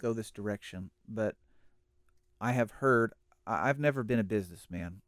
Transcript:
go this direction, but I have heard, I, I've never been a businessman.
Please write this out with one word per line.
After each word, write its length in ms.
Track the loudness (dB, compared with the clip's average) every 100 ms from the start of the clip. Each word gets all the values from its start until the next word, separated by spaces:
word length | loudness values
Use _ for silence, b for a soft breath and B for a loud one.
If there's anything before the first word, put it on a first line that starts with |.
go 100 | -4
this 160 | -4 -6
direction, 640 | -8 -6 -6 -8 -12 -12 -14 -10
but 300 | -4 -4 -4 _ _ -20 _ _ _ _ _ _ -6
I 100 | -2
have 200 | 0 0
heard, 420 | 0 4 6 4 -2 _ _ -4
I, 220 | 0 0
I've 100 | 2
never 240 | 2 0
been 160 | 0 0
a 40 | 2
businessman. 760 | 0 -2 -10 -12 -8 -8 -10